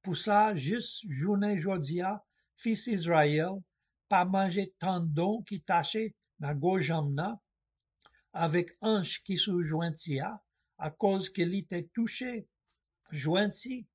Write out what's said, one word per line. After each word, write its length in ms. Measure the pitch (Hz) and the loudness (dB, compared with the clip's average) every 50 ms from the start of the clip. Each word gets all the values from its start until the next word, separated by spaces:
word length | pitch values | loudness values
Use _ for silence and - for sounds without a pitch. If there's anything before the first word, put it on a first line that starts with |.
| - | -4
Pou 100 | 196 165 | -4 -4
sa, 240 | - - 214 202 208 214 214 208 | -2 2 4 6 6 6 6 2
jis 320 | 156 127 151 214 240 - - - - - 196 | 0 -2 -2 -2 -2 -4 -8 -12 -12 -8 -6
jounen 480 | 139 131 156 196 202 196 202 208 208 | -4 -2 0 0 2 2 2 0 0
jodi 440 | 180 151 196 190 180 143 135 165 175 | 0 0 -2 -2 -2 -2 -2 -4 -2
a, 120 | 180 190 214 - _ _ _ _ _ _ _ - | -2 -2 -4 -6 _ _ _ _ _ _ _ -4
fis 260 | - 226 220 214 - 247 | -2 0 0 0 0 -2
Izrayèl, 680 | 220 185 160 170 170 156 151 147 147 151 160 180 196 196 180 _ _ _ _ _ _ _ _ _ | -2 0 2 4 6 6 6 6 4 2 0 -2 -4 -8 -12 _ _ _ _ _ _ _ _ _
pa 100 | 202 185 185 | 4 4 4
manje 400 | 185 190 190 190 185 170 202 190 185 _ _ | 4 2 2 2 2 0 -2 -2 -4 _ _
tandon 640 | 165 190 185 180 170 160 147 151 175 196 214 233 196 | -2 -2 0 0 0 0 0 0 0 0 0 -2 -4
ki 140 | - 202 180 | -8 -10 -10
tache 440 | - - 180 170 - - - 220 220 214 - _ _ _ _ _ | -2 0 0 0 2 0 -2 -2 -4 -4 -6 _ _ _ _ _
nan 200 | 156 143 151 139 | -4 -4 -2 0
gwo 180 | 143 180 190 190 | 2 2 2 2
janm 320 | 151 139 165 160 147 143 139 | 2 2 0 0 0 0 -2
nan, 220 | 143 170 214 233 - _ _ _ _ _ _ _ _ _ _ _ _ - - _ _ _ _ | -2 -2 -4 -6 -8 _ _ _ _ _ _ _ _ _ _ _ _ -20 -20 _ _ _ _
avèk 360 | - 165 170 160 151 180 170 - - _ | -4 -2 0 2 2 0 0 -2 -8 _
anch 320 | 208 220 220 202 170 - - - | 0 2 2 2 0 -2 -6 -10
ki 140 | _ - 190 | _ -2 0
sou 240 | 175 - 208 185 175 | 0 0 0 0 0
jwent 400 | 175 151 156 156 170 170 156 - | 0 0 0 0 0 -2 -4 -6
si 160 | - 165 139 131 | -4 -4 -2 -2
a, 140 | 147 - 220 208 _ _ _ _ _ _ _ - | -2 -6 -8 -12 _ _ _ _ _ _ _ -10
akoz 480 | 156 156 151 _ 214 196 196 190 180 - | -10 -10 -4 _ 2 2 2 2 -2 -4
ke 160 | - - 170 | -2 -2 0
li 160 | 170 185 196 | 0 0 -4
te 200 | - _ 185 175 175 170 | -4 _ -6 -8 -8 -6
touche 400 | _ 233 233 214 - - 254 254 247 226 - _ _ _ _ _ _ _ _ _ _ _ _ _ | _ -2 -2 -2 -2 -6 -8 -6 -8 -10 -12 _ _ _ _ _ _ _ _ _ _ _ _ _
jwent 420 | 151 147 131 156 170 190 208 202 208 | -8 -4 0 2 2 2 2 0 -2
si 220 | - - 254 262 247 - _ | -4 -8 -6 -8 -8 -10 _